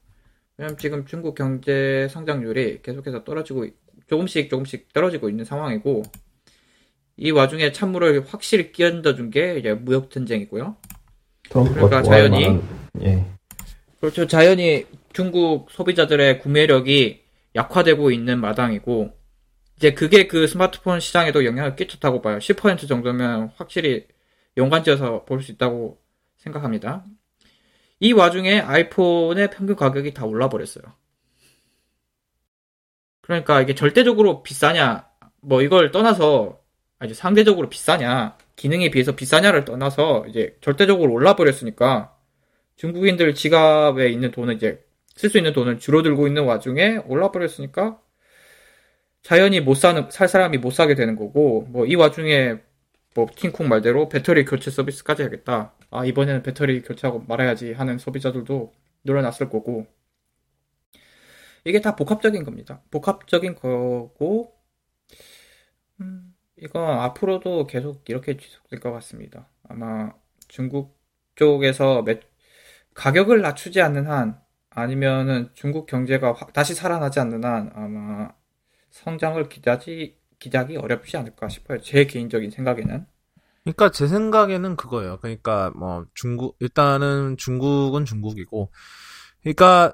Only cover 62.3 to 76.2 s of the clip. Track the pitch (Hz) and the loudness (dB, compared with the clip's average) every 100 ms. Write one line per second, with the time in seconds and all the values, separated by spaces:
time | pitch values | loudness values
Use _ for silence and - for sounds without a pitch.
62.3 | 202 143 - - 139 _ 151 196 190 - | -2 -8 -14 -16 -20 _ -8 -4 -6 -2
63.3 | 170 180 170 127 123 123 123 120 - 151 | -2 -2 -8 -6 -4 -4 -6 -8 -6 -2
64.3 | 220 233 _ _ _ _ _ _ - - | -2 -4 _ _ _ _ _ _ -20 -20
65.3 | _ _ _ _ _ _ - 185 185 180 | _ _ _ _ _ _ -18 -16 -16 -20
66.3 | _ _ _ 156 170 165 123 123 - 190 | _ _ _ -12 -6 -4 -2 -4 -4 -4
67.3 | 220 185 170 139 127 143 139 - 127 147 | -4 -4 -4 -4 -6 -8 -12 -10 -8 -8
68.3 | 139 - _ - - 123 117 - 113 107 | -10 -12 _ -20 -12 -10 -12 -16 -20 -20
69.3 | - - _ - 117 113 110 107 - _ | -20 -20 _ -20 -14 -10 -8 -10 -14 _
70.3 | _ _ - 127 139 139 _ _ _ _ | _ _ -10 -8 -8 -10 _ _ _ _
71.3 | - 151 143 135 135 135 127 110 113 _ | 2 2 4 2 2 2 2 0 -4 _
72.3 | _ _ _ _ _ _ - 135 165 202 | _ _ _ _ _ _ -4 2 2 4
73.3 | 226 165 139 175 185 160 143 147 143 110 | 4 2 -6 -4 0 2 0 -2 -2 -4
74.3 | - _ _ _ - 120 135 135 131 135 | -6 _ _ _ -8 -6 -2 -2 0 -2
75.3 | 127 123 _ 143 156 151 127 127 131 | -4 -6 _ -8 -8 -6 -6 -2 -2